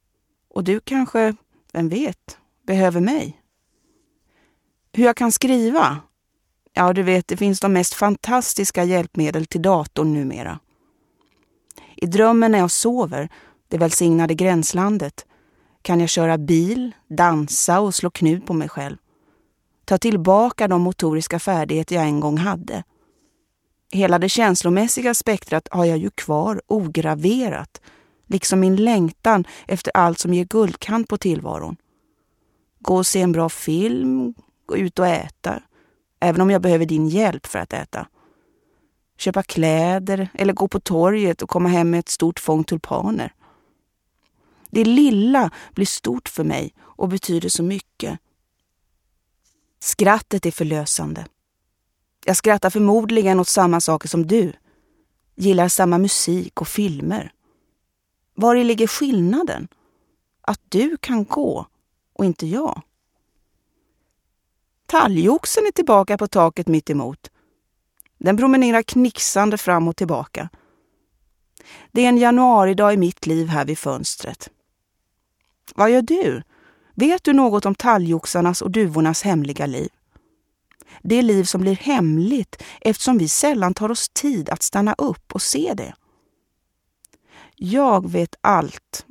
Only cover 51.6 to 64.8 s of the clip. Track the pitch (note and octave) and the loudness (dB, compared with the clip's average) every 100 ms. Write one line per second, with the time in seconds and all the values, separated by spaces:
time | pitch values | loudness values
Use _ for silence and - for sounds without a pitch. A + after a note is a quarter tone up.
51.6 | _ _ _ _ _ _ - F#3 G#3+ G#3 | _ _ _ _ _ _ -4 0 2 2
52.6 | F#3+ G#3+ G3+ A3 A3 A3+ F#3+ F#3+ F3+ G3+ | 2 2 4 4 2 2 4 2 2 2
53.6 | F3+ E3+ E3 D#3 - E3+ E3 A3+ E3+ - | 2 2 0 -2 -2 -2 2 2 0 -6
54.6 | _ _ _ _ _ _ _ - F#3+ F#3 | _ _ _ _ _ _ _ -2 2 4
55.6 | F3 - F3 F3 G3 - - F3+ F3+ - | 2 2 2 2 2 0 -2 -2 -4 -10
56.6 | D#3+ - G3+ C#3+ D3+ G#3 - _ _ _ | -8 -4 -4 -4 -6 -6 -8 _ _ _
57.6 | _ _ _ _ _ _ _ - A3+ B3 | _ _ _ _ _ _ _ 0 2 4
58.6 | A#3+ A3 A3 - C#4+ G#3+ F3 C4 F4 C2+ | 4 2 0 0 0 2 2 0 -2 -6
59.6 | - _ _ _ _ _ _ _ - G3+ | -12 _ _ _ _ _ _ _ -8 -8
60.6 | - F#3 C#4+ E4 - A#3 G3+ D4+ C#4 - | -2 0 0 -2 -4 -2 -2 -2 -4 -4
61.6 | - _ _ _ _ - G3 E3 D#3+ A3 | -10 _ _ _ _ -4 -2 -2 -4 -4
62.6 | D#4+ - - _ _ _ _ _ _ _ | -4 -8 -14 _ _ _ _ _ _ _
63.6 | _ _ _ _ _ _ _ _ _ _ | _ _ _ _ _ _ _ _ _ _
64.6 | _ _ | _ _